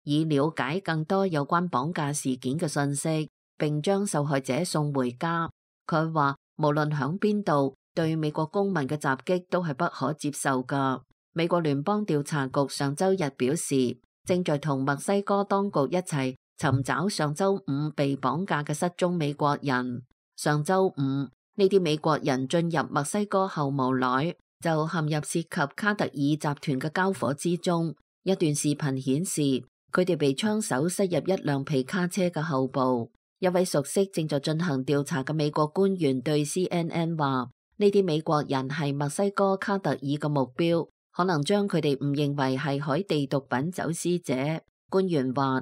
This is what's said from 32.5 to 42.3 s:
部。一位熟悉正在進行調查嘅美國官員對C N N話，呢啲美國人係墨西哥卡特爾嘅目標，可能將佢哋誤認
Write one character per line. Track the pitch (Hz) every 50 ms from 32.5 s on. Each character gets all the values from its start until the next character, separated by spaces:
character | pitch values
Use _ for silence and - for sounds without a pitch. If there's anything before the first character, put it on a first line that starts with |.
| 139 131 131
部。 | 127 - 139 131 131 127 117 113 - _ _ _ _ _ _
一 | 185 180
位 | 175 175
熟 | 180 - - 147 135
悉 | - - 202 196
正 | 196 - 175 156
在 | 151 151 139
進 | - 160 156 160 180
行 | 175 139 131 131
調 | 151 143 143 139
查 | - 160 135
嘅 | 135 - 151
美 | 156 147 151
國 | 147 156 151
官 | 151 - 190 196 196 196
員 | 185 156 135 131 131
對 | 123 156 151 147
C | 147 147 - 185 180
N | - 180 170 170 160
N | - 170 165 165 170 156
話， | 143 135 135 127 123 127 - _ _ _ _
呢 | - 208 202
啲 | 202 202
美 | 190 175 151 156
國 | 156 170 156 151 - -
人 | 139 131 131 131
係 | 147 165 147 143 139
墨 | 143 147
西 | 143 - - 202 202
哥 | 202 - 196 190 190
卡 | 196 - 220 196
特 | 190 190 151
爾 | 131 -
嘅 | 143 139 147 147 156 151
目 | 147 139 127 120 127
標， | - 170 170 170 165 - - _ _ _ _ _
可 | - 180
能 | 190 170 147
將 | 143 - 202 208 202 196
佢 | 180 160
哋 | 151 147 139 -
誤 | 143 143 139
認 | 147 147 143